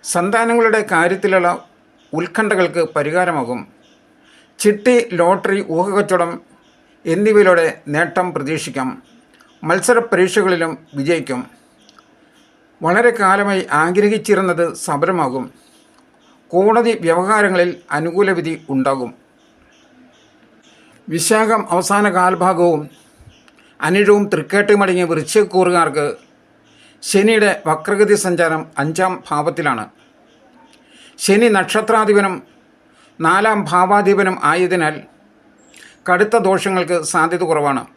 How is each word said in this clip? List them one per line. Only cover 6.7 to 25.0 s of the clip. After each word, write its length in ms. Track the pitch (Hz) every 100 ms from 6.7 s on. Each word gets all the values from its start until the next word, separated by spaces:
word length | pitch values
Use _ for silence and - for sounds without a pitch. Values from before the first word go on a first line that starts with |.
| _ _ _
എന്നിവയിലൂടെ 600 | - 165 208 208 190 175 160 - -
നേട്ടം 320 | 147 170 - 180
പ്രതീക്ഷിക്കാം. 540 | 156 139 156 - 131 127 - _ _ _ _ _ _ 156
മത്സര 300 | 180 - 233 233
പരീക്ഷകളിലും 600 | 175 185 - 190 175 165 151 _ 143
വിജയിക്കും. 420 | 135 170 143 127 127 - _ _ _ - _ _ _ _ _ _ _ _
വളരെ 280 | 160 185 240 233
കാലമായി 420 | 196 196 202 190 - 147
ആഗ്രഹിച്ചിരുന്നത് 800 | 165 180 208 214 - 202 190 165 170 -
സഫലമാകും. 600 | - 143 160 185 143 131 127 _ _ _ _ _ _ _ _ _ _
കോടതി 400 | 170 202 220 233 220
വ്യവഹാരങ്ങളിൽ 680 | 165 170 185 214 202 185 180 160 - 147
അനുകൂല 360 | 165 170 202 175
വിധി 160 | 160 160 -
ഉണ്ടാകും. 360 | 135 135 135 123 - _ _ _ _ _ _ _ 254 254 _ _ _ _ _ _ _ _ _ -
വിശാഖം 540 | 165 156 214 220 220 196
അവസാന 340 | 175 175 202 208 180
കാൽഭാഗവും 680 | 180 185 180 175 175 156 151 _ _ _ - _ _ _ _ _
അനിഴവും 440 | 151 190 202 208 202
തൃക്കേട്ടയും 500 | 170 147 196 202 202
അടങ്ങിയ 220 | 196 180